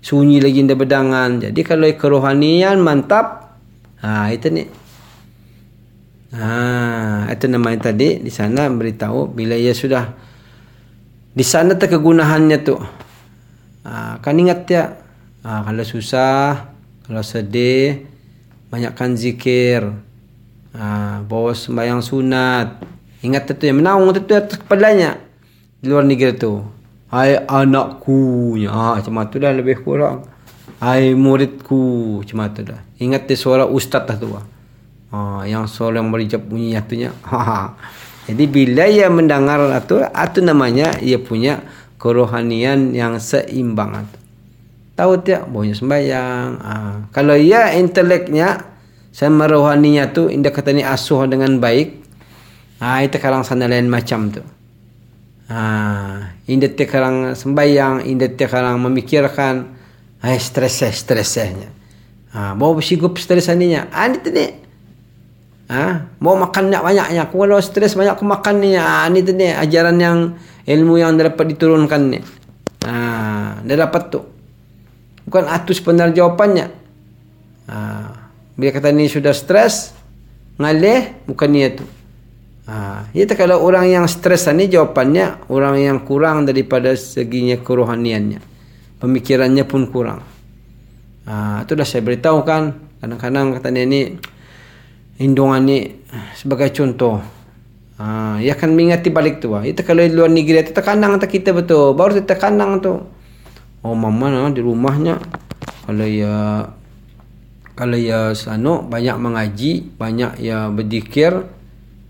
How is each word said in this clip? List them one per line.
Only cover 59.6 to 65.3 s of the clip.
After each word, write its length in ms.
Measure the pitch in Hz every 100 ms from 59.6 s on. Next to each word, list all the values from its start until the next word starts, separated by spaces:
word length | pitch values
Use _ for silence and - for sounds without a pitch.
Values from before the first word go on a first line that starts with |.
| 123 - - _ _ _
Hai, 160 | 120 127
stres, 400 | - - 127 -
eh, 140 | 117 104
stres, 420 | - 107 101 -
eh, 80 | 90
nya. 180 | 92 98 - - - - - -
Ah, 200 | 110 101 98
bawa 240 | 143 160
bersigup 400 | - 180 175 175
stres 320 | - 180 170
aninya. 400 | 170 175 156 -
Ah, 160 | - 226
ni 100 | 254
tu 80 | -
ni. 160 | 349 285 - - _ - - - - -